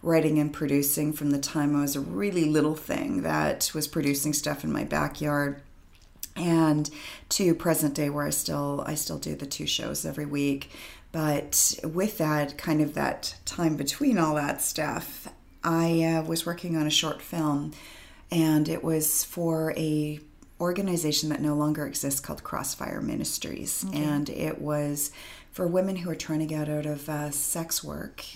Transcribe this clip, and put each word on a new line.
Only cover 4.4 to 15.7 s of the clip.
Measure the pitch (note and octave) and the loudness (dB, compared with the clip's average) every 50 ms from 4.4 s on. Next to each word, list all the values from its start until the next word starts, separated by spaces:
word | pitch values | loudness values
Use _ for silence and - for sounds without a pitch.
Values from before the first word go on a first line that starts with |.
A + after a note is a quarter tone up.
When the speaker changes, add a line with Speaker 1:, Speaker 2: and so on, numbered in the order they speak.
| - D3+ D3+ C#3+ - | 0 -2 -4 -2 -2
Speaker 1:
in | D#3 D3 | -2 -2
my | G#2+ - | -2 -2
backyard, | - C#3+ D3+ D3 D3 - - D3+ D3 D3 D3 C#3+ C#3 C#3 - - - - - - - - - - - - - - - - | 0 0 0 0 0 -2 -2 0 0 2 2 2 0 -2 -6 -10 -20 -20 -20 -20 -20 -20 -20 -20 -20 -16 -14 -14 -12 -6
and | - D#3+ E3+ E3+ E3 D#3+ D#3 D3+ D3+ D3+ D3 - - - - - - - - | -2 2 4 6 6 6 6 6 4 2 -2 -4 -10 -14 -14 -14 -16 -6 -4
to | - - G3+ F3+ D#3+ | 0 4 6 4 4
present | D#3+ - F3 D#3+ - D3+ D3 C#3 | 4 4 2 2 4 2 0 2
day | - D3+ C#3+ | 2 0 0
where | C#3+ D3 D3 | 0 -2 -2
I | D3+ | -2
still, | D3+ - - - D3+ D3 C#3+ C#3+ C#3+ C#3+ - | -2 -2 -2 -2 -2 -2 0 -2 -2 -4 -4
I | - D3+ | -4 -4
still | D3 - - D#3 D3 | -4 -4 -4 -4 -6
do | - - - | -6 -6 -6
the | - - | -6 -6
two | - - - D#2+ | -8 -6 -6 -4
shows | D2 - - - - C3+ - - | -2 -2 -2 -2 -4 -4 -4 -4
every | D#3+ D3+ D3 D3+ | -6 -4 -4 -6
week. | D3 C#3+ C#3+ C#3+ C#3+ C#3 C#3 - - - - - - - - - - - | -4 -2 0 0 0 0 -2 -4 -10 -16 -16 -16 -16 -18 -20 -20 -10 -6
But | D#3+ D#3 D3+ D3 - - C#3+ - - - - - - - | -2 0 2 2 0 0 0 2 2 4 2 2 0 -4
with | D#3 D#3 F3 F#3+ G#3+ - - | -4 0 0 0 0 0 0
that, | D#3+ D3+ D3+ D3+ D3 C#3 C#3+ | 0 2 2 2 0 -2 -4
kind | - - - D#3 D3+ | -8 -2 0 4 4
of | D3+ D3 - | 4 2 2
that | - C#3+ - - - - - - - - | 0 0 0 -2 -4 -6 -10 -10 -8 -10
time | - - - F3 D#3+ D#3 | -10 -4 0 2 2 2
between | C#3+ C#3+ C#3 - - C#4+ C#4+ A#3+ F#3+ | 2 -2 -2 -2 2 2 4 4 4
all | E3 D#3 D3+ | 4 4 2
that | D3+ D3 D3 D3+ - - | 2 0 0 -2 -2 -2
stuff, | - - - D3+ D3 - - - - - - - - - - - - - - - | -4 -2 -2 -2 -2 -2 -4 -6 -8 -12 -12 -14 -16 -18 -18 -20 -20 -20 -4 0
I, | E3+ | 2